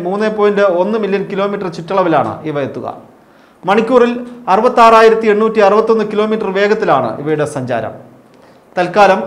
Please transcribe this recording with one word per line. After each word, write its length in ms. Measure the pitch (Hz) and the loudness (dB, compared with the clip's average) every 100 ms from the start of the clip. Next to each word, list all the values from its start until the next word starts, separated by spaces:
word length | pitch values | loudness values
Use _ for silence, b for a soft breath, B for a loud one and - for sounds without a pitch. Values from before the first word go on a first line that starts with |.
| 175 | -4
മൂന്ന് 240 | 202 214 214 | -4 -4 0
പോയിന്റ് 280 | 208 202 202 175 | 0 2 2 2
ഒന്ന് 180 | 190 220 | 0 -2
മില്യൺ 200 | 202 190 170 | -2 -4 -4
കിലോമീറ്റർ 360 | 180 202 202 190 170 | -4 -4 -4 -8 -10
ചുറ്റളവിലാണ് 560 | 165 190 180 156 113 101 156 | -6 -2 0 0 -2 -6 -8
ഇവ 80 | 147 131 | -6 -6
എത്തുക. 200 | 127 110 - - _ b b b b 170 | -8 -12 -14 -18 _ b b b b -2
മണിക്കൂറിൽ 440 | 208 - 254 233 240 - B - | 0 2 2 2 0 -10 B -2
അറുപത്താറായിരത്തി 760 | 196 247 247 226 226 220 220 220 | 0 2 4 6 6 6 4 2
എണ്ണൂറ്റി 260 | 208 220 214 196 | 2 0 2 2
അറുപത്തൊന്ന് 360 | 208 220 226 214 | 2 2 0 0
കിലോമീറ്റർ 380 | 202 214 220 202 190 | -2 -2 -2 -4 -2
വേഗത്തിലാണ് 500 | 208 214 202 143 120 110 | 0 0 2 0 0 -6
ഇവയുടെ 260 | 147 151 147 139 | -4 -4 -4 -6
സഞ്ചാരം. 380 | 123 120 107 - - - _ b b b b - | -6 -6 -6 -12 -20 -20 _ b b b b -4
തൽക്കാലം 420 | 175 190 196 190 | -2 2 4 4